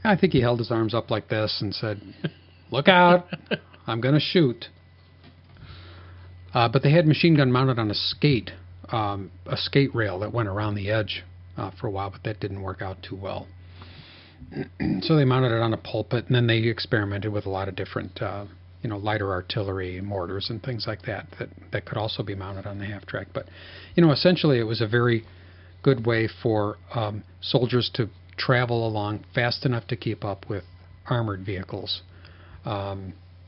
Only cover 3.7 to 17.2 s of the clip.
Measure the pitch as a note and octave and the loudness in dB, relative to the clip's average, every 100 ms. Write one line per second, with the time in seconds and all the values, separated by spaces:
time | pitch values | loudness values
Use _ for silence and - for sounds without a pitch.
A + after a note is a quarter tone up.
3.7 | - - A#2 B2+ D3 - F#3+ C#3+ G#2+ - | -14 -4 0 4 4 4 4 4 2 -10
4.7 | - - - - - - - - - - | -20 -20 -20 -20 -20 -20 -20 -20 -20 -20
5.7 | - - - - - - - - B2+ A#2 | -20 -20 -20 -20 -20 -20 -20 -4 2 4
6.7 | C3+ C#3+ D#3+ D#3 C#3 E3+ D3+ C3 B2 C3 | 4 4 6 6 6 6 6 6 4 2
7.7 | A#2 G#2+ G2+ - - D3+ B2 - - - | 2 -2 -2 -4 0 2 2 -2 -14 -18
8.7 | - - A#2 G#2 G2+ F#2 - - C3 - | -18 -6 -4 -2 -4 -8 -14 -10 -6 0
9.7 | C#3+ C3+ A#2 G#2 F2+ G#2 A#2+ G#2 G2 G#2+ | 2 2 0 -2 -2 -4 -2 -2 -2 -2
10.7 | G#2 G2 G#2 F2+ - - - - - G2+ | -2 0 0 -2 -8 -12 -20 -16 -10 -10
11.7 | - A#2 G2 G2 - A#2 G2+ G2+ G2 F#2+ | -8 -8 -6 -8 -8 -10 -6 -8 -8 -10
12.7 | F#2 G2 F#2 - F#2+ F#2+ F#2+ - - - | -8 -10 -10 -12 -10 -8 -10 -12 -20 -20
13.7 | - - - - - - - - - - | -20 -20 -20 -20 -20 -20 -20 -14 -12 -10
14.7 | - - - - D#3+ C3 B2+ B2+ A2+ A2+ | -4 -2 0 2 4 4 4 2 0 0
15.7 | G#2+ - A2 G#2+ A#2+ - B2 A#2+ A2+ A2+ | -2 -4 -6 -2 -4 0 2 4 2 2
16.7 | A2 - A2+ G2+ G2+ | -2 -2 0 0 -4